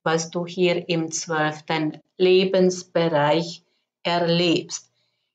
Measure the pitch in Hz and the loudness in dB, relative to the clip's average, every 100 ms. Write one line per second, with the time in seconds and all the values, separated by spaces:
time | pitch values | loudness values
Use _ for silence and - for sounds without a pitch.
0 | 165 165 165 180 170 185 175 170 175 165 | -2 -2 -2 -6 -8 0 0 0 -2 -4
1 | 160 - - 156 156 151 - 160 151 151 | -2 -6 -4 -2 -2 -4 -6 -2 -2 -6
2 | _ - 185 185 190 190 185 180 - 170 | _ 0 4 4 4 4 2 0 -4 -2
3 | 165 151 147 160 170 - _ _ _ _ | 0 2 2 0 -2 -10 _ _ _ _
4 | 175 175 170 170 175 156 - - - _ | -4 -2 0 2 2 0 -2 -14 -14 _
5 | _ _ _ | _ _ _